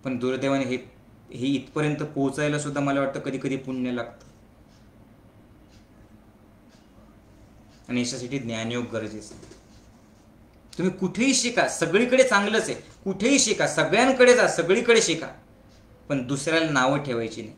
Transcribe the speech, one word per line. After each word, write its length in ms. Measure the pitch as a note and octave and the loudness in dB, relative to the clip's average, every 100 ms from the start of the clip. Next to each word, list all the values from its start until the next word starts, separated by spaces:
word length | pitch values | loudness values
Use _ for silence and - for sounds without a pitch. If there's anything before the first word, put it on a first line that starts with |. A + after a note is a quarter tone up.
पण 140 | C3 B2+ | -8 -4
दुर्दैवाने 460 | B2 C3 C3+ C3+ | -4 -2 -2 -2
हे, 120 | B2+ B2+ - - - - - | -2 -6 -8 -20 -20 -20 -20
हे 120 | - C3 | -6 -2
इथपर्यंत 500 | C3+ - D#3+ D3+ C#3+ | -2 -4 -4 -2 -2
पोहोचायला 640 | D3 - C3+ C3 D3 D3 | -6 -2 -2 -2 -2 -2
सुद्धा 220 | C#3+ C#3 | -4 -4
मला 200 | C#3+ C#3 | -2 -2
वाटतं 200 | C3+ C#3+ | -2 -4
कधी 180 | C#3+ C3 | -8 -6
कधी 140 | C#3 C3 | -6 -6
पुण्य 360 | C3+ C3 B2+ | -6 -6 -4
लागतं. 360 | B2 A#2 - - - - - - - - - - - - - - - - - - - - - - - - - - - - - A2 - - - - - - - - | -6 -8 -14 -20 -20 -20 -20 -20 -20 -20 -20 -20 -20 -20 -20 -20 -20 -20 -20 -20 -20 -20 -20 -20 -20 -20 -20 -20 -20 -20 -20 -20 -20 -20 -20 -20 -20 -20 -20 -6
आणि 120 | B2 | -4
याच्यासाठी 380 | B2 C3 A#2+ C3+ | -2 -6 -6 -6
ज्ञानयोग 460 | A2+ A2 A2+ A#2+ A2+ | -6 -6 -4 -4 -4
गरजेचं 420 | A2+ G#2+ G#2+ - | -6 -6 -10 -16
आहे. 200 | - - - - - - - - - - - - - - - | -20 -20 -20 -20 -20 -20 -20 -20 -20 -20 -20 -20 -20 -20 -4
तुम्ही 200 | F3+ F3+ | -2 -2
कुठेही 360 | F#3 - C4 | -4 0 0
शिका, 340 | C4 A#3+ A#3 C#3 | 2 0 0 0
सगळीकडे 540 | - - F#3+ B3 C4 | 0 0 2 2 4
चांगलंच 400 | B3+ G3+ G#3 G#3+ | 4 4 2 0
आहे, 120 | - | -2
कुठेही 640 | B2+ - - F#3+ F#3+ A3+ C#4 | -6 -12 -12 -8 -2 2 4
शिका, 300 | A3 G3 D3+ | 4 2 0
सगळ्यांकडे 680 | - D3+ G#3 C4 B3+ B3 | 0 2 4 4 6 8
जा, 140 | B3 F#3 | 8 4
सगळीकडे 540 | - D#3+ G#3 A#3 A3+ | 2 2 2 6 4
शिका, 240 | F3 D#3 - - - - - - - - - | 4 -2 -4 -14 -20 -20 -20 -20 -20 -20 -4
पण 180 | C#3 B2 | -4 -2
दुसऱ्याला 440 | C#3 - D#3+ D#3+ | -4 0 0 2
नावं 280 | C#3 B2+ C#3+ | 2 2 2
ठेवायची 440 | C3+ A#2 A2+ A#2+ | -2 -4 -4 -8
नाही. 120 | G#2+ | -14